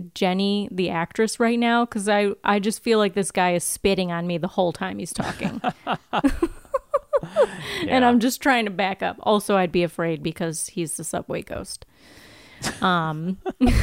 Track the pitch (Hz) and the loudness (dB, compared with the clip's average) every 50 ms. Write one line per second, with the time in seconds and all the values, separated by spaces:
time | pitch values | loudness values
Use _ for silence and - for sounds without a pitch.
0 | 180 175 - - 202 185 180 190 196 202 202 208 202 - - 185 185 - - 165 | -12 -10 -4 0 0 2 2 2 0 0 0 -2 -2 -4 -2 -2 -2 0 0 -2
1 | 170 - - - 220 214 - - 233 226 240 240 240 233 233 233 240 233 - 214 | -4 -4 0 0 0 0 0 0 0 2 2 2 2 2 4 2 2 0 -2 -4
2 | 196 208 208 208 208 202 208 - - - 202 208 190 214 208 - - 240 226 214 | 0 2 2 2 2 2 0 -2 0 0 2 2 2 0 -4 -2 0 2 2 4
3 | 208 202 190 202 196 - - 202 180 180 175 175 - - - - - 202 196 185 | 4 2 0 -2 -2 -2 0 0 2 2 2 0 -2 -4 -6 -2 0 0 2 2
4 | 185 175 170 170 170 180 175 170 147 185 - - 185 170 160 - 185 185 190 202 | 0 -2 -2 -4 -4 -2 -4 -2 -4 -4 -2 0 0 0 0 -4 -6 -6 -6 -8
5 | 196 - - - - - - - - 190 - 240 - 262 - - - - 240 - | -8 -8 -6 -6 -6 -6 -6 -4 -6 -6 -6 -4 -6 -6 -6 -6 -6 -6 -6 -6
6 | _ - - 208 - 269 - - - - - - - - - 539 - _ - 554 | _ -4 -2 0 2 2 2 2 -2 -4 -4 -8 -12 -6 -6 -6 -4 _ -4 -4
7 | - - - 523 - - - 659 523 403 185 - - 403 403 392 349 - - 262 | -4 0 -2 -2 -2 0 2 2 2 2 2 -6 -10 -8 -6 -6 -2 0 2 4
8 | 254 240 240 247 202 262 - - - 294 262 240 226 208 190 170 196 185 196 - | 6 6 6 6 4 2 0 0 2 2 2 2 2 -2 -2 -2 -2 -2 -2 -2
9 | 190 180 180 - - 214 214 208 - - 208 190 185 170 151 180 175 165 - - | -4 -6 -4 -2 2 2 2 4 4 2 2 2 2 2 2 2 2 2 0 -2
10 | 170 165 165 147 147 165 160 - 180 165 156 160 - - - 196 170 151 - - | -2 -2 -2 -2 -4 -6 -4 -4 -4 -4 -4 -6 -8 -8 -6 -6 -6 -6 -6 -8
11 | 165 - - 170 170 - 175 175 - - - - - - - - - _ _ _ | -8 -6 -6 -6 -6 -4 -6 -6 -6 -8 -10 -10 -10 -10 -14 -16 -16 _ _ _
12 | - - - - - - - - - - - - - - - - - 190 180 175 | -20 -20 -20 -20 -20 -20 -20 -20 -20 -20 -16 -10 -10 -10 -6 -2 0 0 0 0
13 | 160 160 156 156 160 180 190 - - 370 - - 262 240 247 - | 0 -2 -4 -4 -4 -6 -6 -6 -6 -8 -2 2 4 4 4 4